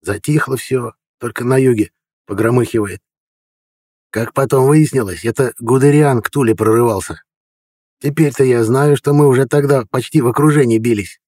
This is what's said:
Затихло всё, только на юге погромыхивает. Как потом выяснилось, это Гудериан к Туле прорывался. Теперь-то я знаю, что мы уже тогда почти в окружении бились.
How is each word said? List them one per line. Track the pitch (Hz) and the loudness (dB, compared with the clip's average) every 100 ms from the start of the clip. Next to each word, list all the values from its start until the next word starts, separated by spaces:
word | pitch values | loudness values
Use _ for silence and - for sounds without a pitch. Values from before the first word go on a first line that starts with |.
Затихло | 92 98 - 151 - 131 | -8 -8 -2 -2 -2 -8
всё, | - 131 120 _ _ _ | -4 -6 -6 _ _ _
только | 117 - | -12 -6
на | 123 131 | -2 2
юге | 131 113 104 _ _ _ - | 2 0 -2 _ _ _ -12
погромыхивает. | 101 110 123 117 117 101 87 _ _ _ _ _ _ _ _ _ _ _ | -2 0 0 0 -2 -4 -10 _ _ _ _ _ _ _ _ _ _ _
Как | 110 120 | -8 -4
потом | - 135 135 131 | -4 0 2 4
выяснилось, | 151 156 135 101 85 113 | 4 2 0 -4 -6 -6
это | 113 127 - | -2 -4 -4
Гудериан | 113 131 143 143 147 123 | -2 2 4 4 2 0
к | - | -2
Туле | 143 120 107 | -2 -2 0
прорывался. | 110 113 120 98 - 82 _ _ _ _ _ _ _ _ | 2 2 0 -2 -8 -14 _ _ _ _ _ _ _ _
Теперь-то | 143 147 151 127 | -6 0 -2 2
я | 131 120 | 2 2
знаю, | 113 131 147 139 | 2 2 2 0
что | 143 | 0
мы | 143 147 | 2 4
уже | 127 131 | 2 2
тогда | 147 139 139 117 | 0 2 0 0
почти | 131 - 156 | -6 -2 -2
в | 120 | 0
окружении | 117 151 147 127 113 | 2 2 2 2 0
бились. | 117 107 95 - | 0 -4 -4 -16